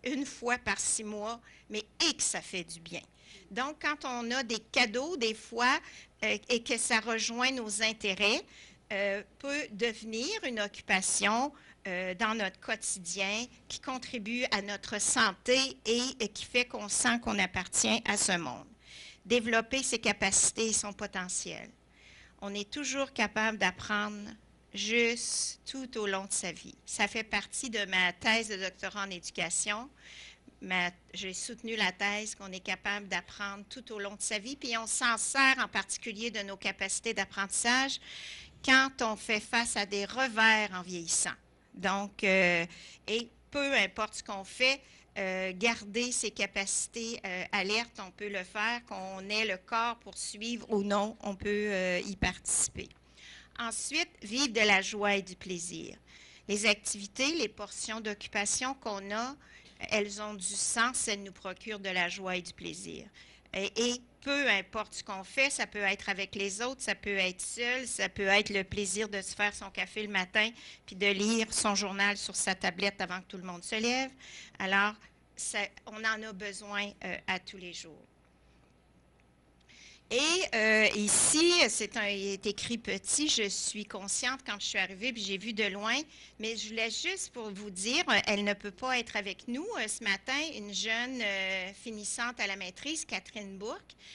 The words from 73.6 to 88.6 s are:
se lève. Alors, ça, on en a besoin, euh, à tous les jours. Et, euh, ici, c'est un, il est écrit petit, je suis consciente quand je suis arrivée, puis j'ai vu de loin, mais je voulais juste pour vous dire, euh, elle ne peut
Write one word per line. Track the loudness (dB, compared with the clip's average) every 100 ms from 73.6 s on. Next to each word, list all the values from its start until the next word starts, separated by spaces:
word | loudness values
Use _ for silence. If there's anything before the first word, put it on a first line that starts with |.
se | -4 0
lève. | 2 0 -2 -6 -18 -18 -14 -6
Alors, | 2 4 4 0 -14 _ _ -10
ça, | -6 -4 -4 -6 -14
on | -4
en | 0 0
a | -4
besoin, | -8 -8 -8 -6 -4 -4 -6
euh, | -6 -6 -4
à | -4
tous | -4 -14
les | -12
jours. | -12 -14 -18 -20 _ _ _ _ _ _ _ _ _ _ _ _ _ _ _ _ -20 -20 -18 -2
Et, | 2 4 2 2 2
euh, | 6 8 6 4
ici, | 4 6 6 6 8 8 6
c'est | 4 -2 -2
un, | -2
il | -2 -2
est | -2
écrit | -2 -2 -2 -4
petit, | -2 -4 0 2 4
je | 2 2
suis | 0 -2 -4
consciente | -6 -8 -4 -2 0 -2
quand | -4 -6
je | -2
suis | 0
arrivée, | 0 -2 -4
puis | -2
j'ai | -2 -4
vu | -2
de | 0
loin, | 0 0 0 0 -2 -12 -20 -8
mais | -6 -4
je | -6
voulais | -2 -2
juste | -2 -2 -4 -6
pour | -8 -8
vous | -8 -10
dire, | -6 0 2 4
euh, | 4 4
elle | 2
ne | 2
peut | 0